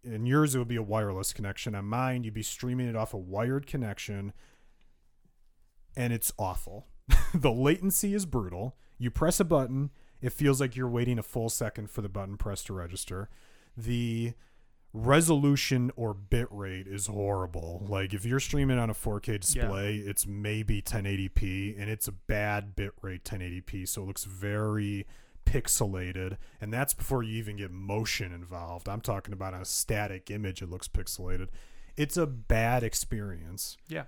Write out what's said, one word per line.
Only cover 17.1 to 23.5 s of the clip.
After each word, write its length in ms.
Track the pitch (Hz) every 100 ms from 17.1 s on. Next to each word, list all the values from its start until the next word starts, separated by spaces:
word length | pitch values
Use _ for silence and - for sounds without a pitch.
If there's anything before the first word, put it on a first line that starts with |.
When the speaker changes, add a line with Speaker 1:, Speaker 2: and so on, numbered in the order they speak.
| 101 101 98 92 85 82 87 101
Speaker 1:
Like, 260 | 98 95
if 120 | 101 110
you're 140 | 131
streaming 400 | - 143 135 123
on 100 | 117
a 40 |
four 260 | 107 - 104
K 140 | -
Speaker 2:
Yeah. 40 | 104
Speaker 1:
display, 560 | - - 113 98 101 107
it's 280 | 101 98 104
maybe 560 | 101 104 107 107 104
ten 240 | - 113 98
eighty 240 | 98 95
P, 460 | - 98 95 98 104
and 120 | 101
it's 180 | 107 -
a 40 |
bad 600 | 98 - 104 104 104 101 95
bit 180 | 101 -
rate 220 | 95 90 -
ten 160 | 104
eighty 200 | 90